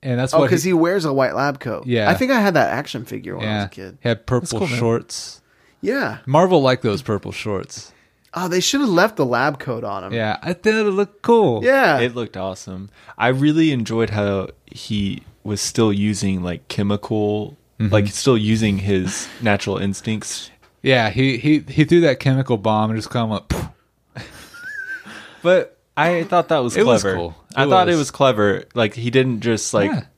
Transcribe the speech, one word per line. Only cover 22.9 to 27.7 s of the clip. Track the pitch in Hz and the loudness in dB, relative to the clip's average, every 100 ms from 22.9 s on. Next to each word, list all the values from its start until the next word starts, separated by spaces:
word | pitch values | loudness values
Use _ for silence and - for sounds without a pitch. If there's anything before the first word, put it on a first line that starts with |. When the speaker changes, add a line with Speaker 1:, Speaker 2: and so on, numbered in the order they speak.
Speaker 1:
and | 110 | -2
just | 104 | -4
kinda | 127 113 | -4 -2
went, | 101 - | -4 -4
"Poof." | - - - _ _ _ - - - - 1077 1077 1077 1077 1077 - - - - | -6 -6 -12 _ _ _ -18 -18 -20 -20 -18 -14 -14 -12 -12 -14 -20 -20 -6
Speaker 3:
But | 165 185 - _ _ - | 2 2 2 _ _ -2
I | 156 175 | 0 0
thought | 170 175 165 | 0 0 2
that | 160 | 0
was | 123 113 | 0 2
Speaker 1:
It | 226 | 4
was | 113 | 4
Speaker 3:
clever. | 98 92 | 2 -2
Speaker 1:
cool. | 85 82 _ 123 | -4 -10 _ -2
Speaker 3:
I | |
Speaker 1:
It | |
Speaker 3:
thought | 139 | 2